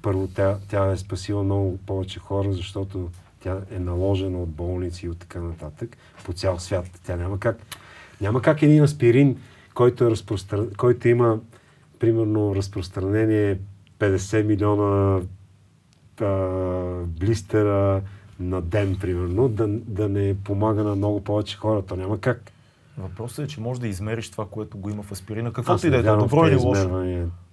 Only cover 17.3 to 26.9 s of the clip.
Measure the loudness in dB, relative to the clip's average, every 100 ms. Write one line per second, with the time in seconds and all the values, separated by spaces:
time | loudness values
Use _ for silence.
17.3 | 0 0 0 2 2 2 0 -2 -14 -20
18.3 | -8 -4 -4 -2 0 0 -2 -2 -2 -2
19.3 | 2 0 2 -2 -2 -6 -4 -2 0 0
20.3 | -2 -4 -2 0 0 0 0 0 -2 -2
21.3 | -2 -2 -6 -2 -2 -2 -6 -4 -2 -2
22.3 | -4 -8 _ _ _ _ -12 -12 -10 -12
23.3 | -8 -10 -6 -6 -4 -6 -6 -4 -6 -6
24.3 | -10 -10 -8 -10 -8 -8 -8 -8 -12 -8
25.3 | -6 -4 -4 0 2 4 4 4 4 6
26.3 | 6 6 6 4 2 2